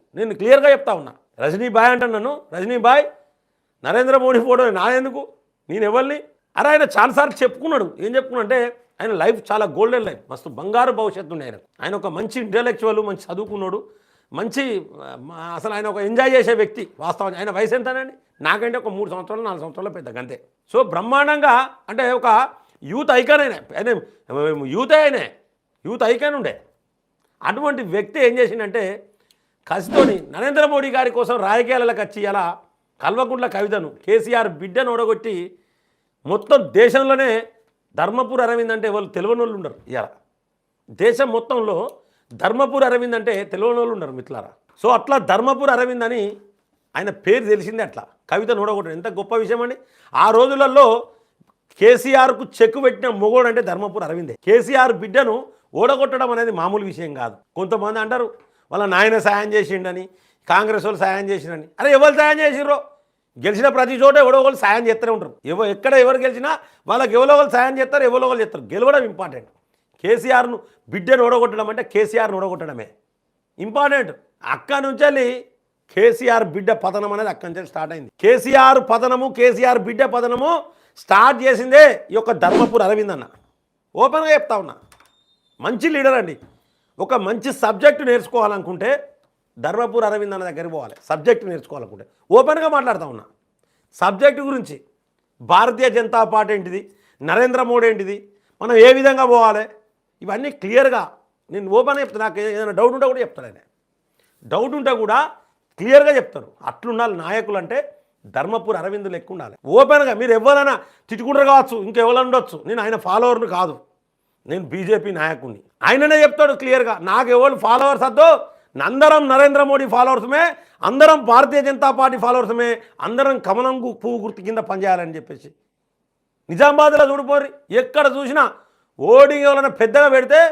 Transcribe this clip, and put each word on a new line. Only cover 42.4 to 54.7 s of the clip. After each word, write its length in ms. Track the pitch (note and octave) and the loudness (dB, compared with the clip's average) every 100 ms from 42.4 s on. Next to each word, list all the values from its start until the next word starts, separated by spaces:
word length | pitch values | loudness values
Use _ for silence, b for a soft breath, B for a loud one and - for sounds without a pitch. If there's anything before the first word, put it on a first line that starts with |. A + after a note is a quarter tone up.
ధర్మపురి 420 | F3+ A#3 C#4 C#4 C4 | -4 -2 -2 0 0
అరవింద్ 280 | A#3+ B3 A#3 | 0 -4 -6
అంటే 160 | G#3+ G3 G3+ | -4 -6 -8
తెలియని 260 | F#3+ A3 A#3+ | -6 -4 -2
వాళ్ళు 140 | A#3 G#3+ | -4 -6
ఉండరు 160 | D3+ C3 | -10 -14
మిత్రులారా. 320 | B2+ B2+ F#2+ _ _ _ | -14 -16 -16 _ _ _
So 80 | A3 A#3 | 0 0
అట్లా 220 | - C#4 G3 | 0 -2 0
ధర్మపురి 420 | F#3+ B3+ C4 C#4 A#3+ | 0 0 0 0 0
అరవింద్ 300 | B3+ B3 A3+ | -2 -4 -6
అని 140 | A#3+ G3+ G3+ _ _ _ _ _ C3+ | -6 -8 -10 _ _ _ _ _ -8
ఆయన 140 | G3 - - | -8 -8 0
పేరు 180 | A#3 G#3+ | 0 2
తెలిసిందే 300 | G#3 F3 A3 G3 | -2 -2 -8 -6
అట్లా 160 | - G2+ _ _ | -6 -8 _ _
కవితను 300 | F3 G#3+ G#3+ | -4 -2 -2
ఓడగొట్టడం 320 | G#3 G3+ E3 D#3+ | -2 -4 -8 -10
ఎంత 100 | G3+ F#3 | -10 -10
గొప్ప 140 | G3 A3+ | -4 -4
విషయం 180 | A3 A#3 | -2 -4
అండి. 120 | A#3+ B3+ b b b - | -4 -10 b b b 2
ఆ 20 | G3 A3+ | 4 6
రోజులలో 480 | C4 C4+ C#4 C4 B3+ A#3 - _ _ _ _ _ _ _ | 4 2 4 6 6 4 -4 _ _ _ _ _ _ _
కేసీఆర్కు 640 | G#3 B3 B3 C4 C4 B3 C4+ - | 4 4 4 4 4 0 -8 2
చెక్ 200 | A3+ A#3+ | 2 4
పెట్టిన 240 | C4 G3 B3 G#3 | -2 0 -6 -2
మొగోడు 260 | G#3 B3 A#3+ | 0 2 2
అంటే 120 | A3+ G3+ | -2 -4
ధర్మపురి 340 | F#3 G3+ F3 D#3+ | -6 -8 -8 -10
అరవిందే. 260 | E3+ D#3+ A2 - | -10 -12 -10 2
కేసీఆర్ 480 | A3+ A#3 | 2 4